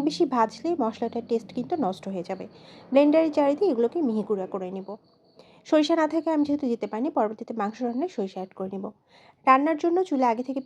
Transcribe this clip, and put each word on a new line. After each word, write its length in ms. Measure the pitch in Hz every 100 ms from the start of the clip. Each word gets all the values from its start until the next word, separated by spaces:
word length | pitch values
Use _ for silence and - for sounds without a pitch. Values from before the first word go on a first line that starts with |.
| 294
বেশি 160 | - 311 247
ভাজলে 340 | 220 - 330 349
মশলাটার 400 | 220 220 233 233 233
টেস্ট 200 | 233 - -
কিন্তু 160 | 240 359 202
নষ্ট 180 | 190 196
হয়ে 120 | 190 170
যাবে। 160 | 190 180 - - - -
ব্লেন্ডারের 400 | 262 294 311 320 311
জারে 160 | 285 294
দিয়ে 100 | 403
এগুলোকে 240 | 233 233 349 269
মিহি 160 | 214 196
গুঁড়া 180 | 202 185
করে 140 | 196 185 190
নেব। 140 | 185 208 _ _ _ _ - - -
সরিষা 260 | 311 302 330
না 40 | 311
থাকে 160 | 320 320 311
আমি 80 | 294
যেহেতু 180 | 285 254
দিতে 140 | 233 208
পারিনি, 180 | 214 285 302
পরবর্তীতে 360 | 214 220 226 226
মাংস 160 | 202 220 247
রান্নায় 240 | 240 359 -
সরিষা 240 | 190 190
অ্যাড 100 | 190 -
করে 120 | 190 196
নেব। 100 | 202 - _ _ - _ -
রান্নার 300 | 262 294 302
জন্য 140 | 339 349 370
চুলে 160 | 277 247
আগে 120 | 226 254
থেকে 140 | 262